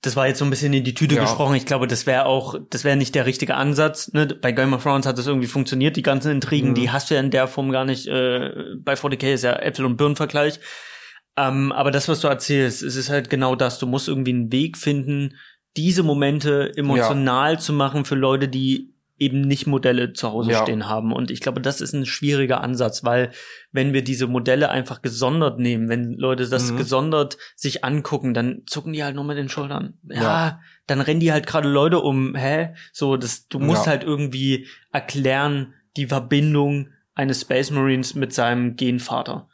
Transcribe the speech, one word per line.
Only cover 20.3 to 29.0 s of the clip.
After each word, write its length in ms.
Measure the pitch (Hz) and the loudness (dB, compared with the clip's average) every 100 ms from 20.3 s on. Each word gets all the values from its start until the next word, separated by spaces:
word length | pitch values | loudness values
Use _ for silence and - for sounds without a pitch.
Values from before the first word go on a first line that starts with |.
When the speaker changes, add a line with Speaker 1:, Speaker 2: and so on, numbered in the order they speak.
Speaker 1:
Hause 200 | 107 117 | -2 2
Speaker 2:
Ja. 120 | 113 | 2
Speaker 1:
stehen 240 | 110 110 107 | 2 -2 -2
haben. 240 | 110 113 | -2 -2
Und 160 | 123 123 | -2 -4
ich 120 | 120 | -4
glaube, 200 | - 123 | -4 -2
das 180 | 127 139 | -4 -4
ist 120 | 127 | -4
ein 120 | 147 127 | -4 -4
schwieriger 540 | - 143 143 131 127 | -2 0 2 2 0
Ansatz, 420 | 123 123 117 - | -2 -2 -2 -2
weil 280 | 120 123 123 - - - - | 0 2 0 -4 -20 -20 -6
wenn 220 | 135 135 | -2 0
wir 100 | 135 | 0
diese 240 | 123 127 127 | -2 -2 -2
Modelle 420 | 123 120 131 147 | -2 2 2 2
einfach 320 | 131 127 123 | 0 -4 -8
gesondert 560 | 131 117 127 160 156 - | -8 -2 0 2 0 0
nehmen, 280 | 123 117 113 | 0 0 0
wenn 240 | 117 120 - | -2 -2 -2
Leute 340 | 131 127 123 | -2 0 0
das 220 | 127 123 | 0 0
Speaker 2:
Mhm. 60 | 120 | -2
Speaker 1:
gesondert 600 | 113 131 151 156 143 - - - | 0 0 2 0 0 -4 -18 -8
sich 280 | 143 - 131 | -6 -4 -2
angucken, 480 | 147 - 143 131 | -2 -2 -4 -2
dann 300 | 120 120 127 - | 0 -2 -4 -8
zucken 280 | 151 147 | -10 -6
die 100 | 156 | -6